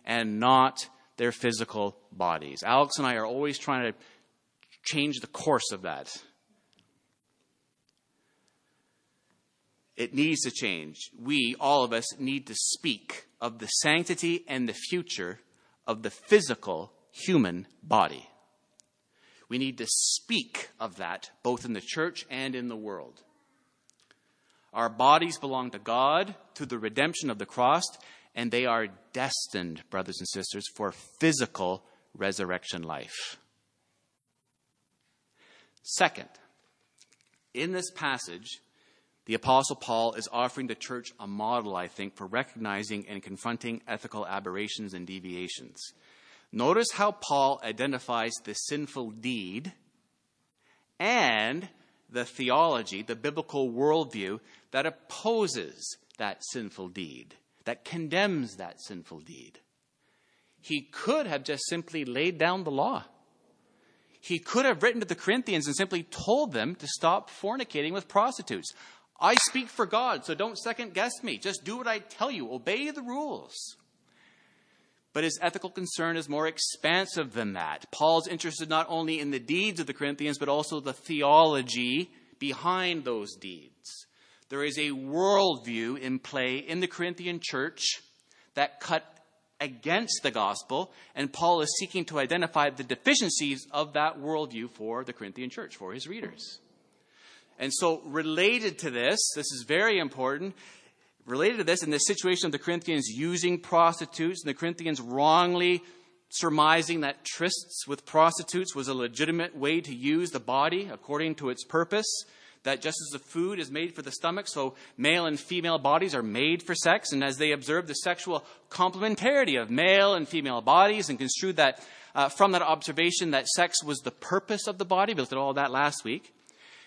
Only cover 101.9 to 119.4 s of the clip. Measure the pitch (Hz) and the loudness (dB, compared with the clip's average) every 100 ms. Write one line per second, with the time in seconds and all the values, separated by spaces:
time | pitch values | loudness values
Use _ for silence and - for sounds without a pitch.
101.9 | 147 - 202 185 180 175 143 - 175 170 | 2 2 2 2 2 0 0 -2 -2 0
102.9 | 151 113 117 165 175 175 175 - 165 170 | 0 -2 -2 -2 0 0 0 2 6 6
103.9 | 165 160 - 165 185 147 135 170 170 165 | 4 -6 -2 -2 -2 -6 -4 -4 -4 -4
104.9 | 135 120 131 151 165 175 175 175 175 - | -4 -2 2 6 8 6 4 4 2 -2
105.9 | - _ _ _ - 170 156 156 165 156 | -20 _ _ _ -2 2 6 6 6 4
106.9 | 170 143 139 - - 175 - - - 139 | 0 -2 -4 -8 -2 -2 -2 -6 -10 -8
107.9 | 143 - 156 165 170 165 180 185 139 131 | -8 2 6 6 6 -2 -4 -4 -4 -4
108.9 | 131 120 120 156 170 175 156 139 165 143 | -2 -4 0 0 2 -2 -2 0 0 -2
109.9 | 123 135 160 175 135 123 135 156 180 202 | -2 2 2 2 -2 0 2 2 0 -4
110.9 | 107 - 147 160 151 135 123 - 160 165 | -12 -6 -2 -2 -2 -4 -6 0 0 2
111.9 | 208 214 - - - - - 135 131 151 | 0 -2 -4 -8 -18 -20 -8 -4 -2 -2
112.9 | - 147 139 - 165 185 196 135 147 175 | -6 -8 -12 -8 -4 -2 -4 -6 -6 -6
113.9 | 165 139 - 170 185 202 151 135 - - | -8 -10 -4 -2 -2 -4 -4 -4 -6 -16
114.9 | - 143 175 165 147 - 180 165 160 139 | 0 2 4 2 -2 -4 -2 0 2 4
115.9 | 160 190 139 110 113 151 170 - 170 165 | 4 4 0 -2 0 2 2 0 0 4
116.9 | 208 - 139 139 135 151 143 135 165 160 | 4 2 -2 -2 0 0 0 0 -2 -2
117.9 | 143 180 175 180 151 - - _ - 185 | -4 -2 -2 -4 -4 -6 -18 _ 2 2
118.9 | 185 214 233 233 285 | 2 0 2 4 4